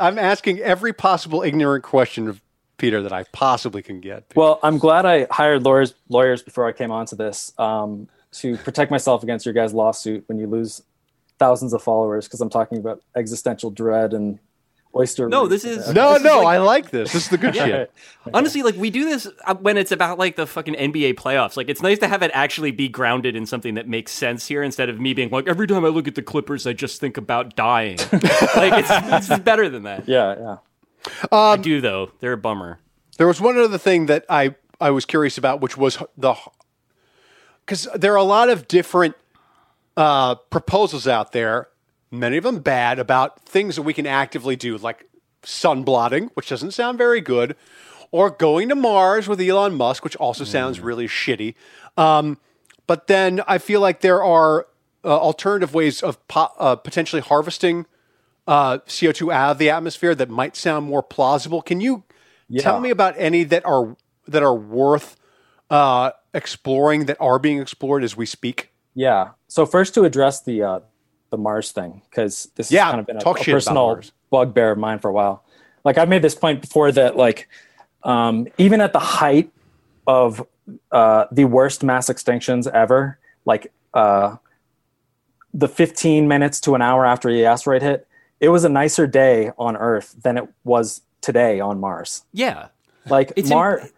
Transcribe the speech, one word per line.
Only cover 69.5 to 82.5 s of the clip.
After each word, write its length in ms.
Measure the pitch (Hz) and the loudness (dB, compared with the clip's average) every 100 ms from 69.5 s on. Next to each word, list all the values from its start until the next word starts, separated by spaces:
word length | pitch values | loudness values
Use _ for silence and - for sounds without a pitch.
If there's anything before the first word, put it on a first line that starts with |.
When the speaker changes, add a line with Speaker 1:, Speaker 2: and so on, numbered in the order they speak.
| - 151 | -2 0
Speaker 2:
first, 280 | 180 190 | 2 2
to 100 | - | 4
address 360 | 180 131 139 139 | 2 4 0 0
the, 220 | - 113 | -6 -4
uh, 180 | 101 92 - _ _ _ _ | -2 -4 -10 _ _ _ _
the 60 | 110 | -6
Mars 360 | 107 107 107 | -4 -4 -6
thing, 300 | - 90 92 _ | -8 -10 -12 _
'cause 360 | - 107 - - | -4 -4 -6 -14
this 160 | - - | -10 0
Speaker 1:
Yeah, 140 | 190 | 2
Speaker 2:
has 60 | 185 | 2
kind 80 | 123 | 0
of 60 | 107 | -6
been 100 | 110 | -4
a, 40 | |
Speaker 1:
talk 200 | 170 180 | -2 -2
Speaker 2:
a 20 | |
Speaker 1:
shit 100 | - | 2
about 40 | 139 | 0
Speaker 2:
personal 300 | 127 135 120 | 2 2 2
Speaker 1:
Mars. 180 | - - _ - | 0 -8 _ -2
Speaker 2:
bugbear 400 | 135 127 110 113 | 0 2 2 2
of 80 | 107 | 0
mine 220 | 110 110 | -4 -4
for 80 | 107 | -4
a 40 | |
while. 300 | 101 101 95 _ _ _ _ | -2 -2 -2 _ _ _ _
Like, 140 | 143 135 | 0 2
I've 100 | 170 | 4
made 140 | 185 | 4
this 140 | 156 - | 2 0
point 240 | 165 143 | -2 -2
before 320 | - 151 147 | -2 2 4
that, 240 | 135 123 123 | 4 2 4
like, 320 | 123 113 - - _ _ _ _ | 2 2 -8 -20 _ _ _ _
um, 420 | - 123 117 113 117 - | -2 0 0 -2 -4 2
even 220 | 190 214 | 4 6
at 120 | 202 | 4
the 80 | 151 | 2
height 500 | - - 147 143 175 _ _ _ _ _ - | 0 0 4 4 2 _ _ _ _ _ 2
of, 400 | 131 123 110 123 _ - - - | 4 4 0 -12 _ -20 -20 -2
uh, 320 | 123 113 110 104 | 4 6 4 2
the 140 | 123 139 | 2 4
worst 360 | 123 135 - | 4 2 0
mass 260 | 135 127 123 | -2 0 -2
extinctions 600 | 127 - 120 - | -4 -2 -2 0